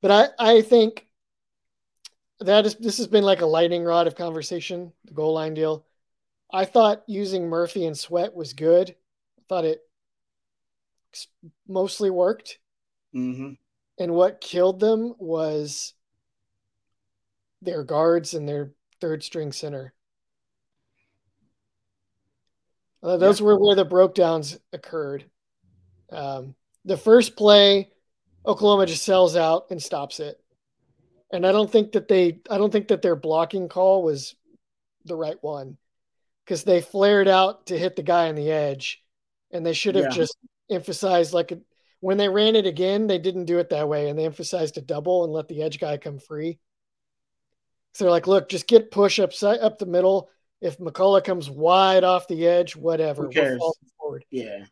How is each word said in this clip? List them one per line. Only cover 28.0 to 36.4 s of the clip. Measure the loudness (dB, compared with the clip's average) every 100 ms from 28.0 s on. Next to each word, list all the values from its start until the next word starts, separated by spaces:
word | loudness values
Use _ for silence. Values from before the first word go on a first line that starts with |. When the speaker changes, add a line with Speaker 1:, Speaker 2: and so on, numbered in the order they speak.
| _ _ _ _ -4
Speaker 1:
Oklahoma | 0 2 4 2
just | -2
sells | -2 2 4 2
out | 0 -2 -4
and | -14
stops | -10 -10 -10 -12
it. | -14 -14 _ _ _ _ _ _ _ _ _
And | -2 2
I |
don't | 2 4
think | 2 2
that | -2 2
they, | 4 4 0 -6
I | -2
don't | 0
think | -2 0
that | 0
their | 0 -2
blocking | -2 -2 -2 -4 -8
call | 0 2 4
was | 2 -4 -8 -18 _ _ _ _ _ _
the | -14 -10
right | -8 -8
one, | -10 -10 -14 -20 _ _ _ _ _ _